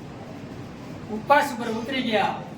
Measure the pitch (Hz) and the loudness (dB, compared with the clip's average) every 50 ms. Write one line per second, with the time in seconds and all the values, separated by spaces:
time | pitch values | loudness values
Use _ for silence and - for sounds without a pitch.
0 | - - - - - - - - - - - - - - - - - - - - | -12 -12 -12 -12 -12 -12 -12 -12 -12 -10 -10 -10 -12 -12 -12 -12 -12 -10 -10 -10
1 | - - 214 220 - - 277 294 269 - 254 220 233 226 220 226 247 269 269 262 | -8 -6 -6 -4 4 6 8 8 8 6 0 -4 -4 -2 -2 -2 -2 -2 -2 0
2 | 226 226 214 202 190 - - - - - - | 0 2 4 4 4 2 0 -2 -6 -10 -10